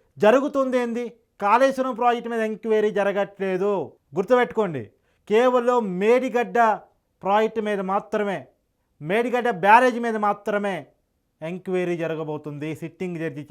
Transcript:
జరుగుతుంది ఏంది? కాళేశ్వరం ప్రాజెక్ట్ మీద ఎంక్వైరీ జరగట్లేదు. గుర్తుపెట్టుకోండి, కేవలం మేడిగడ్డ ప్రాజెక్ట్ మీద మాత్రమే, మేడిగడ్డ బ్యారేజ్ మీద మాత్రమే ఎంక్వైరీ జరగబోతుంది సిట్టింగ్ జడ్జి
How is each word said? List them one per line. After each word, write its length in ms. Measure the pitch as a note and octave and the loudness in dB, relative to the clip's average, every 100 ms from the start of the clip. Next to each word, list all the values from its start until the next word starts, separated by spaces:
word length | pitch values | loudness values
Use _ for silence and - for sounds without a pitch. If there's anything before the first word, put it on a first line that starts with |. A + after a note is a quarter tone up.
| _ - | _ 2
జరుగుతుంది 600 | G3+ B3+ C#4 C#4 C4 B3 | 4 6 4 -2 0 0
ఏంది? 300 | A#3+ A3+ A#3 - _ - | -2 -4 -8 -12 _ -6
కాళేశ్వరం 540 | G3+ A#3 C4+ C4 C4 | 2 4 4 2 -4
ప్రాజెక్ట్ 360 | A3+ A#3+ A#3+ A3+ | 0 0 0 -2
మీద 100 | A#3 | -4
ఎంక్వైరీ 500 | A3 A3 A3 G#3+ G#3+ | -4 -4 -2 2 2
జరగట్లేదు. 1040 | G3+ G3+ G3 G3 G3+ F#3+ F#3 G3+ G3 B2 - _ D3+ | 0 0 0 -4 -4 -4 -2 0 -2 -4 -12 _ -6
గుర్తుపెట్టుకోండి, 720 | G3 B3 A#3+ - G3+ C#3+ G#2 _ _ _ - | 2 2 2 0 -2 -4 -10 _ _ _ 0
కేవలం 680 | G#3+ B3+ B3 A#3+ B3 G#3 F3+ | 2 4 4 2 0 0 0
మేడిగడ్డ 580 | G#3 B3 B3+ A#3 G#3+ A#3 A3+ F#3+ - _ _ _ | 2 2 2 -2 -2 2 2 2 -6 _ _ _
ప్రాజెక్ట్ 380 | F#3 G#3 A3 A3 | -2 0 0 -2
మీద 200 | G#3 G3+ | -4 -4
మాత్రమే, 680 | F#3+ G3 G#3 G#3+ G3+ E3+ B2 _ _ _ _ - | -2 -4 -4 -4 -4 -6 -10 _ _ _ _ -14
మేడిగడ్డ 480 | D3 G#3 A#3+ B3 A#3+ | -4 -2 0 -2 -2
బ్యారేజ్ 500 | F#3 F#3+ A#3 B3+ A#3 | 0 6 8 6 0
మీద 160 | A#3 A3 | -2 -2
మాత్రమే 720 | G#3 G3+ A3 G#3 G3+ F3 B2+ _ _ _ _ _ | -2 -2 -4 -4 -4 -6 -10 _ _ _ _ _
ఎంక్వైరీ 540 | D#3 F3+ F#3+ F#3 F3 F3 | -10 -10 -4 -2 -2 -4
జరగబోతుంది 800 | E3 D#3+ D#3 D3+ D3+ D3 D3+ D3+ | -4 -6 -6 -8 -10 -10 -8 -8
సిట్టింగ్ 400 | E3 - F#3 E3+ | -12 -10 -8 -6
జడ్జి 300 | D#3+ C#3+ C#3 | -8 -8 -10